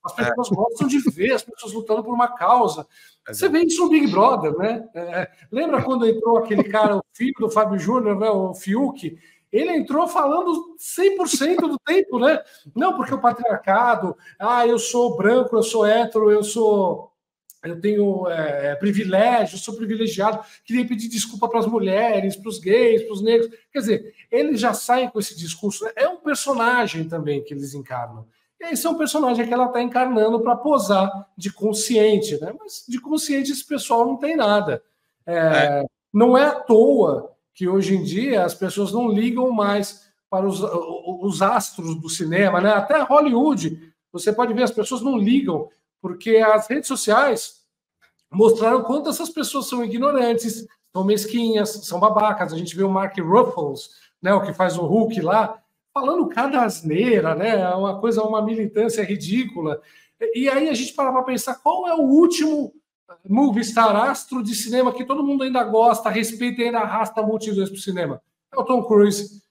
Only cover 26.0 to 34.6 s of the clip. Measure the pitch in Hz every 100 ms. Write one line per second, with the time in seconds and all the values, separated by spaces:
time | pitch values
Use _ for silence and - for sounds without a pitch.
26 | 294 359 - 277 277 254 233 247 214 165
27 | 160 165 147 143 147 139 139 143 131 123
28 | 117 113 113 _ _ _ 330 302 330 330
29 | 302 302 262 240 226 247 247 247 247 247
30 | 254 226 220 233 233 233 302 277 196 196
31 | 196 196 - - 190 - 208 214 - 226
32 | 214 208 - 147 165 254 427 - - 240
33 | - 311 - 277 269 269 - 285 - 233
34 | 247 262 285 320 214 208